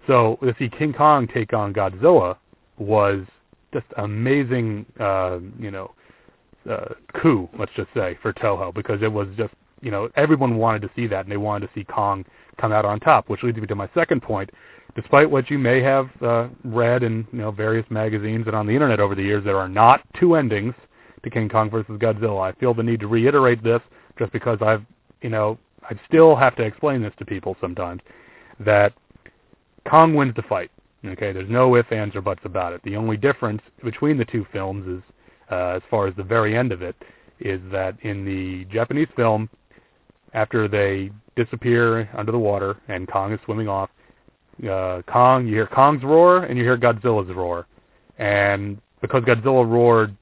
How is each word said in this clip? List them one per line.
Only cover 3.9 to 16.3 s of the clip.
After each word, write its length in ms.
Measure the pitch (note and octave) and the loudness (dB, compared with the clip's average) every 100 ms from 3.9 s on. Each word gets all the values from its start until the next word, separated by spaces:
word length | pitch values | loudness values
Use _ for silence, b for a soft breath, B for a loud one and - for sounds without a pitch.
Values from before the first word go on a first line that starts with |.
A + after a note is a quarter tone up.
| - | -8
amazing, 880 | G#2 G#2+ A#2+ C#3+ C3 B2 A2+ G#2 G#2 - | -6 -4 0 0 0 -2 -2 -6 -10 -6
uh, 400 | G#2+ F#2+ F#2 F2+ F2+ A2+ | -2 0 -2 -4 -12 -14
you 120 | A2 | -12
know, 220 | G2 F#2+ _ b b b b b _ - | -12 -14 _ b b b b b _ -8
uh, 240 | G#2+ - - _ | -8 -8 -14 _
coup, 340 | - E3 A#2+ F2+ - | -2 2 2 -2 -10
let's 140 | G#2 - | -10 -8
just 120 | G2 | -8
say, 240 | - F#2+ F2 | -4 -6 -4
for 120 | - | -8
Toho, 420 | G2+ A2 F#2+ F#2 | -4 -2 -2 -6
because 260 | F2+ A2 G#2 | -10 -6 -4
it 120 | A2 | -2
was 160 | G#2+ G2 G2 | -4 -6 -6
just, 180 | G#2+ _ _ _ | -8 _ _ _
you 80 | B2 | -8
know, 180 | G#2 A2 - | -6 -4 0
everyone 400 | D3 D3+ C3 A2+ | 2 4 2 2
wanted 260 | A2+ G#2+ | 0 0
to 80 | G2+ - | -4 -6
see 100 | A#2+ | -4
that, 180 | G2 | -4
and 60 | F#2+ | -4
they 60 | G2+ | -6
wanted 300 | G#2 G#2 G2 | -4 -4 -6
to 60 | |
see 100 | - | -12
Kong 400 | G2+ - G2+ G2 F#2 b b - | -8 -4 -2 -2 -8 b b -6
come 140 | A#2 | 0
out 120 | G#2+ | 2
on 140 | G#2 G#2 | 0 0
top, 300 | - C#3 - | 4 2 2
which 140 | G#2 | -4
leads 160 | B2 A2+ | -4 -4
me 80 | G#2+ | -6
to 60 | G2+ | -6
my 120 | G2 | -4
second 260 | - E3 D3 | -2 0 -2
point. 300 | - G#2+ G2 _ B B B - | -2 -6 -6 _ B B B -14
Despite 340 | - C#3 D#3 | 2 4 6
what 200 | D3 B2+ | 2 0
you 80 | D3 | -2
may 220 | B2 C3 | 2 2
have, 280 | B2+ C3+ C3 - | 2 0 -2 -6
uh, 260 | B2 | -2